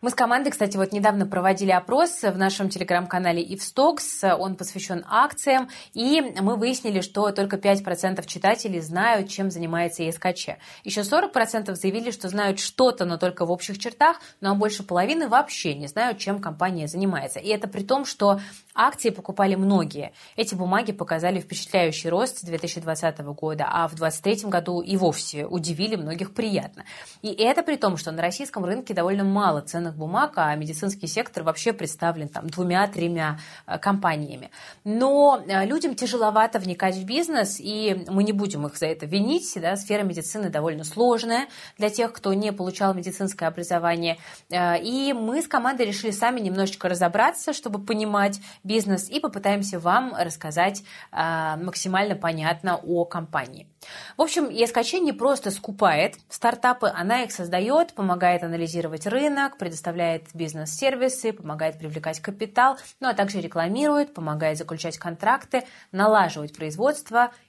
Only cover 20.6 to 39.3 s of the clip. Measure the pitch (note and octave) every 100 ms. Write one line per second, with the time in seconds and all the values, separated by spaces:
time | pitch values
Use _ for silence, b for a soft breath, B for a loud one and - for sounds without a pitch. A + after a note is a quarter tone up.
20.6 | F3+ G3 A3+ G3+ E3+ E3 E3+ F#3 - E3+
21.6 | - F#3+ E3+ D#3 E3 F3 B3+ - F3 E3
22.6 | E3+ F3 E3 D#3+ E3 D#3 C#3+ D3 D#3 D#3
23.6 | D3 - E3 D#3+ D#3+ D#3 G3 G#3 G#3 F3+
24.6 | E3+ F3 F3 G3 F3+ D3+ - D3 D3 F3+
25.6 | D#3+ D#3 G#3 A3 D3+ E3+ G3 - A3 G3
26.6 | - - - B B B G#3+ - A3 D4
27.6 | E4 C#4+ G#3 E3+ D#3+ D#3+ E3+ F3+ C#4 -
28.6 | F3 A3 B3+ F#3 E3+ G3 G3 G3 G3 D3+
29.6 | D3 E3+ E3+ D#3 D#3 F#3+ D4 D4 D#3 D3+
30.6 | D#3 D#3 G3 G3 F#3 - A#3+ - D#3+ D#3
31.6 | A#3 A3 D#3+ - E3+ E3 D3 - D#3+ D#3
32.6 | F3+ F3+ G3+ G3+ E3+ E3+ D#3 D3+ B B
33.6 | - D#3+ - G3 F#3+ D#3 D3 B2+ - B
34.6 | B B G3+ A3 C4 C#4+ C#4+ C4+ - G3
35.6 | G3 D4+ D#4 C4 B3 A#3 G#3+ G#3+ G#3+ A3
36.6 | F#3 F3 F#3+ F#3 F#3+ B3+ E4+ D4+ G3 -
37.6 | - G#3+ G#3+ F#3+ E3+ G3 G#3 G#3 G3+ D#3
38.6 | D3 - D#3+ D#3+ D3+ F#3+ G#3+